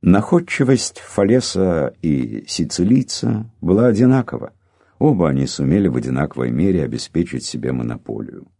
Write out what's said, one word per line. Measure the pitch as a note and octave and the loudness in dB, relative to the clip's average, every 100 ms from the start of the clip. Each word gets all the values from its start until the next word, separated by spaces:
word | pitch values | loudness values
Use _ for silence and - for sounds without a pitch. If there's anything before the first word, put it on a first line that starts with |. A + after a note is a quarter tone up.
Находчивость | - F#2+ G#2+ F3 E3+ - B2+ C3 - - | 4 4 4 0 0 -2 2 2 0 -10
Фалеса | - - G2+ B2+ A#2+ F#2 F#2+ E2+ C2+ - | -8 0 2 2 2 0 0 0 -2 -4
и | E2 C#2+ A#1 A1 - | -2 -2 -2 -8 -10
сицилийца | - D2+ - F2+ B2+ B2+ - A#2 A2 A2+ _ | -6 -4 -2 2 2 0 -6 -4 -4 -6 _
была | - F#2+ B2 | 0 4 4
одинакова. | G#2 B2 C3 A#2 - - _ _ _ _ _ | 4 4 4 0 -8 -12 _ _ _ _ _
Оба | D#3 A#2 E2+ | 0 2 2
они | C2+ C2 | 2 -2
сумели | - C2+ F2+ G2 | -2 0 2 2
в | B1 | 0
одинаковой | A#1 B1+ C#2+ - B1 | -4 -2 -4 -4 -4
мере | B1 F#2 F#2 | 0 0 0
обеспечить | C2+ A#1+ - - F3 - | -2 -6 -6 -4 -2 -4
себе | - - - | -8 -8 -6
монополию. | B1+ A#1+ A1+ - A1 G#1+ - - | -4 -4 -8 -10 -10 -10 -14 -20